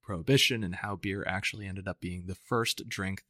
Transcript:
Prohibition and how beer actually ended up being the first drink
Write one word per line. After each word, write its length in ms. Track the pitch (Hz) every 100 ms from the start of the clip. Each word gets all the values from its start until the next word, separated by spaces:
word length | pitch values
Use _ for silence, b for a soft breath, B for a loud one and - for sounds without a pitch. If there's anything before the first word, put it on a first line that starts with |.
Prohibition 600 | - 92 82 135 - 120
and 100 | 98
how 220 | 92 104 98
beer 280 | 101 98 -
actually 400 | 95 - 104 98
ended 200 | 95 95
up 120 | 87
being 240 | 90 90 87
the 80 |
first 540 | 92 - 120 117 - -
drink 340 | 107 98 98